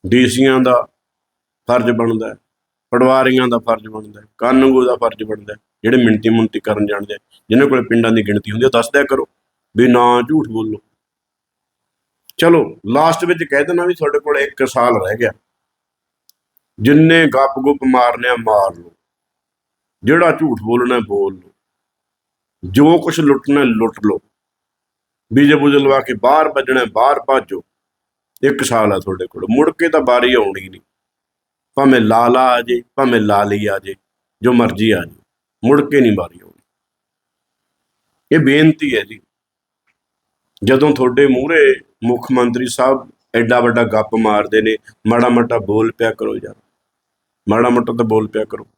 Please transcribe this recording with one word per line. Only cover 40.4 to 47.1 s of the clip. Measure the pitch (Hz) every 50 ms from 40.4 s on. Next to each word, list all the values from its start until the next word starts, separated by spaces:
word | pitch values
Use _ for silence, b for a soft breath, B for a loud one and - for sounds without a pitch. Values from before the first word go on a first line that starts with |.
| _ _ _ _ 104
ਜਦੋਂ | 107 131 131 147 151
ਤੁਹਾਡੇ | 135 131 127 123 120 135 143
ਮੂਹਰੇ | 135 127 127 135 156 165 160 143 135 131 - _ _ _ _ 113
ਮੁੱਖ | 120 123 117 - -
ਮੰਤਰੀ | 131 127 123 123 117 123 127
ਸਾਹਿਬ | 120 - - 127 135 135 131 - - _ _ _ _ -
ਐਡਾ | 117 117 113 123 120
ਵੱਡਾ | 120 120 113 120 117
ਗੱਪ | 107 107 107 107 - 117 113
ਮਾਰਦੇ | 110 110 104 104 104 101 104 110
ਨੇ, | 107 110 110 - b b b _ _
ਮਾੜਾ | 107 117 120 120 123
ਮੋਟਾ | 120 120 117 117 120
ਬੋਲ | 117 104 101 104 110 110 113
ਪਿਆ | - _ 113 113 110
ਕਰੋ | - 110 107 110
ਯਾਰ, | 107 104 104 107 _ _ _ _ _ _ _ _ _ _ _